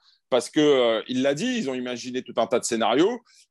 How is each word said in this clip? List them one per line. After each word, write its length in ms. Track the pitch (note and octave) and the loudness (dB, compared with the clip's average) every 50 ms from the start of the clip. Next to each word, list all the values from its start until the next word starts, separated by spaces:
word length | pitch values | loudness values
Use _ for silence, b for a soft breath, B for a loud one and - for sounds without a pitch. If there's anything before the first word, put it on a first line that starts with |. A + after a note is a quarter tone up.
| b b b b _ _ | b b b b _ _
parce 180 | C3 A#2+ - - | 0 0 0 0
que, 100 | - D3+ | 0 2
euh, 440 | D3+ D3 C#3 C3 B2 A#2 A2+ G#2+ - | 4 4 4 4 4 2 2 0 -2
il 140 | - B2+ B2+ | -4 -2 -2
l'a 140 | C3 C#3 C#3+ | 0 0 0
dit, 100 | D3+ A3 | -2 -2
ils 240 | B3+ B3+ A3 D3+ C3+ | -4 -4 -4 -4 -4
ont 60 | B2+ | -6
imaginé 480 | B2+ B2 B2+ B2 A2+ A#2 B2+ B2 B2+ - | -6 -6 -8 -8 -10 -10 -10 -8 -8 -10
tout 100 | - - | -4 -2
un 100 | A#2+ A2+ | -2 0
tas 100 | - B2+ | 0 0
de 60 | A2+ - | -2 -2
scénarios, 560 | - B2 A2+ A2+ G#2 A#2+ C#3+ F3 A3 B3 A3+ b b b b b _ | -2 -2 0 0 2 2 2 2 0 0 -4 b b b b b _